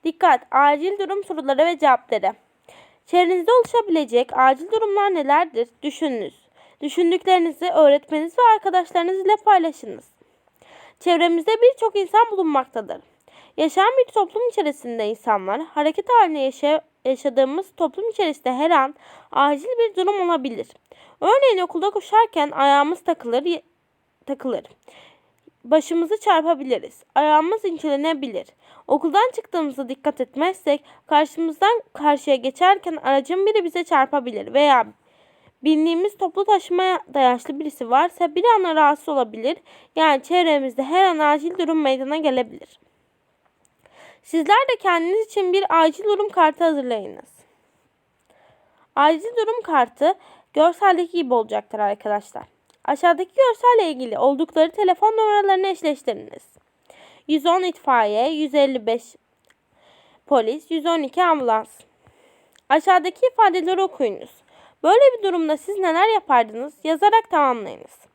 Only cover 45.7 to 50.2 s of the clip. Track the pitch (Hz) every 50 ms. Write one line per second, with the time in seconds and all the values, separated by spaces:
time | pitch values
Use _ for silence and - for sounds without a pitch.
45.7 | - 330 320 320 302 - 415 415 415 392 415 415 - 370 330 311 302 - 339 330
46.7 | 311 285 262 247 233 214 196 - 95 - _ _ _ _ _ _ _ _ _ _
47.7 | _ _ _ _ _ _ _ _ _ _ _ _ _ _ _ _ _ _ _ _
48.7 | _ _ _ _ _ - 285 302 330 311 381 466 480 466 427 427 466 494 - -
49.7 | 320 277 240 - _ _ 285 330 392 _